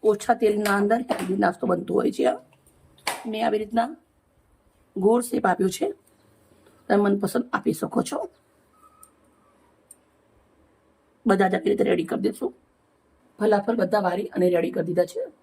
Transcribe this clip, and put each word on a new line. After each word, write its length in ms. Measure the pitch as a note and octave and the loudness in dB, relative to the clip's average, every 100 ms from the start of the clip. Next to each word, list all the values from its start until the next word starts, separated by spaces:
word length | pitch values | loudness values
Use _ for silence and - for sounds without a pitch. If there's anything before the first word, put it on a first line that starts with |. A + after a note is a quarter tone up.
| G#3+ | 2
ઓછા 260 | G#3 - A#3 | 0 0 2
તેલના 340 | G#3+ G#3 G#3 G3+ | 2 2 0 2
અંદર 200 | G#3 A#3 B3+ | 2 0 0
હેલ્ધી 320 | - F#3+ G3 | -6 -2 0
નાસ્તો 240 | G3 F3+ - | 0 0 0
બનતો 240 | F3 - | 0 2
હોય 180 | - - | 0 0
છે. 120 | - - | 2 0
આ 120 | - - _ _ _ _ _ - - A#3 | 0 -8 _ _ _ _ _ -10 -8 -8
મેં 120 | G#3+ | -4
આવી 180 | A3+ G#3 | -2 -2
રીતના 260 | G#3+ A3+ B3 E4 _ _ _ _ _ _ _ _ _ - | -2 -2 -2 -6 _ _ _ _ _ _ _ _ _ 0
ગોળ 260 | F#3+ A#3 | 2 2
શેપ 240 | A#3+ - F#3+ | 0 0 0
આપ્યો 260 | F3+ F#3+ - | 2 0 0
છે. 100 | F#4+ G4+ _ _ _ _ _ _ _ _ _ | -6 -6 _ _ _ _ _ _ _ _ _
તમે 140 | G3+ | 2
મનપસંદ 420 | G3+ G3+ G3 B3 - | 4 2 0 -4 -2
આપી 220 | - - - | -2 -2 -4
શકો 200 | - A#3 - | -4 -4 -4
છો. 80 | C#4+ - _ _ _ _ _ - _ - _ _ _ _ _ _ _ _ - _ _ _ _ _ _ _ _ _ _ _ _ A#3+ | -6 -8 _ _ _ _ _ -20 _ -20 _ _ _ _ _ _ _ _ -20 _ _ _ _ _ _ _ _ _ _ _ _ 0
બધા 260 | G3 F#3+ | 4 4
જ 20 | G3 | 2
આવી 160 | - | -2
રીતે 120 | G3+ - | 0 2
રેડી 200 | F3 F#3+ | 0 -2
કરી 140 | A3+ G3 | -2 -4
દેશું. 240 | - G4 - _ _ _ _ _ _ _ _ | -4 -8 -8 _ _ _ _ _ _ _ _
ફલાફલ 400 | G#3+ G3+ G3+ A#3 | 2 2 0 -2
બધા 240 | F#3 G#3 F#3 | 0 0 0
વારી 240 | F3 - | -2 -6
અને 120 | - F3+ F3 | 0 2 2
રેડી 200 | - - | 0 -4
કરી 120 | E3 | -4
દીધા 240 | F3 F3 | -2 -2
છે. 100 | A4 C5 _ | -4 -10 _